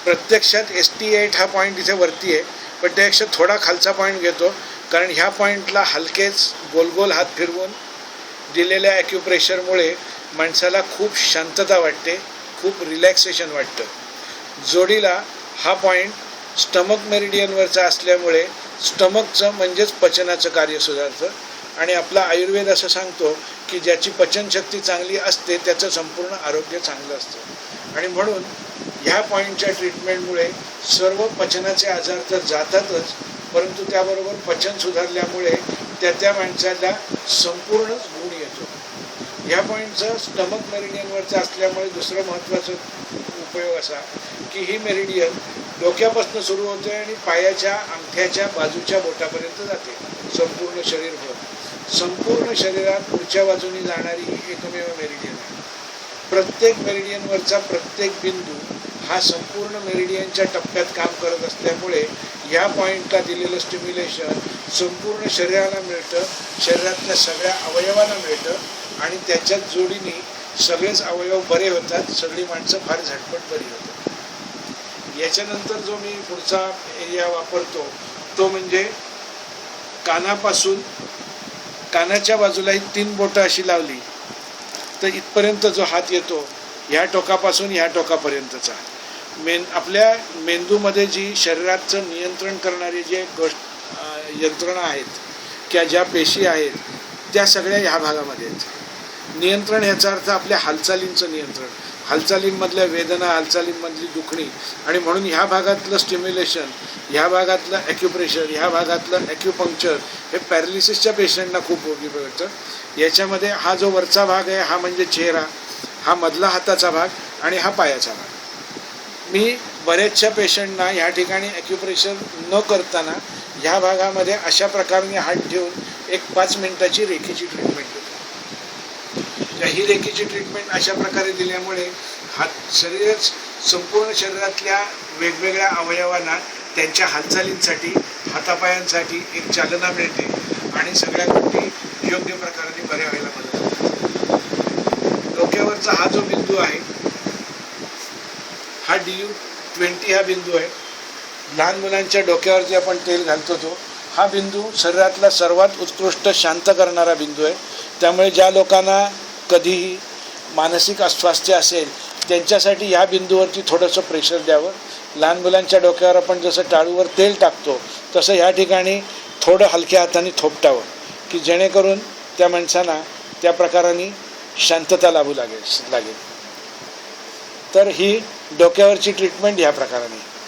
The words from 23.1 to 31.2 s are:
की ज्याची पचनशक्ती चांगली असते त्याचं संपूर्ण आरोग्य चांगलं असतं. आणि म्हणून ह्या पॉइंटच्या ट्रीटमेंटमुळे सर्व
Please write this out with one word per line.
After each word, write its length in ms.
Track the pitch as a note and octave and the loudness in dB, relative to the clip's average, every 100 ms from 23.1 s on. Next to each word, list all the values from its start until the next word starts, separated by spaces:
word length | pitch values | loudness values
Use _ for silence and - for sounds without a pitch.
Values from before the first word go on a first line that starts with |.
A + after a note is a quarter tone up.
| - D#3 D#3 - - - | 0 0 0 -8 -14 -8
की 100 | F3+ | -4
ज्याची 300 | E3+ E3+ G3 | 2 2 0
पचनशक्ती 720 | - F3 G3+ G#3 F#3+ F3+ G3+ | 2 2 2 0 -2 -2 -6
चांगली 380 | F#3+ F3 F3+ F#3+ | -2 -2 -2 -2
असते 400 | F#3 F3+ - F3 | 0 -2 0 -2
त्याचं 320 | F3 E3+ G3 | 0 0 0
संपूर्ण 440 | E3 D#3+ E3+ F3+ | -2 -6 -6 -6
आरोग्य 460 | F#3+ D3+ D3+ D#3 E3+ | -6 -4 -4 -4 -6
चांगलं 380 | D#3 C#3 C#3+ C#3 | -6 -8 -10 -10
असतं. 220 | - - - - - - - - | -10 -12 -14 -14 -14 -14 -8 -6
आणि 100 | F3+ | -4
म्हणून 360 | F3+ G#3 G3 F3+ - - - - - | 0 0 -2 -6 -12 -14 -12 -12 -4
ह्या 200 | D3+ F#3 | 2 2
पॉइंटच्या 500 | G#3+ G3+ G3 F#3+ G3+ | 2 0 0 -2 -2
ट्रीटमेंटमुळे 800 | F#3 F3+ F3+ F3+ F#3 F3+ F3 E3+ F3+ - - | 0 -4 -4 -4 -4 -2 0 0 -2 -14 -12
सर्व 440 | - - F#3 G3 | 0 2 2 2